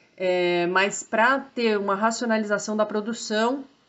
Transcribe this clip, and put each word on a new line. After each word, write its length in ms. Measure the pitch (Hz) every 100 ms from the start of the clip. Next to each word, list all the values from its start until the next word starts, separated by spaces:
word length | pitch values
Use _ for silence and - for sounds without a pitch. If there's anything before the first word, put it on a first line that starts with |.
| _ -
É, 500 | 185 180 175 175 175
mas 360 | 185 196 -
pra 360 | - 220 240 269
ter 400 | 269 - 226 208
uma 160 | 202
racionalização 840 | 196 226 233 233 220 208 202 214 214
da 80 |
produção, 800 | 214 214 208 226 - 214 240 277 - _